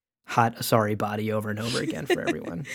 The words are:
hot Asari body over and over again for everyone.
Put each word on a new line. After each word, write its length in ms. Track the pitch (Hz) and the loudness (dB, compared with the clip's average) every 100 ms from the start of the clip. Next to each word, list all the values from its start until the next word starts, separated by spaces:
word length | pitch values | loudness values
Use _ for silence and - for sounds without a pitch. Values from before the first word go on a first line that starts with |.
| _ _ - | _ _ -2
hot 300 | 123 117 - | 4 4 2
Asari 400 | - 113 104 107 | 2 4 4 0
body 360 | 104 104 110 | -2 -2 -2
over 180 | 107 107 | -2 -2
and 80 | 107 | -4
over 220 | 113 - | -2 -2
again 260 | - - 151 | -2 -4 0
for 140 | 370 | 0
everyone. 440 | - - - 170 143 | 0 -4 -6 -8 -8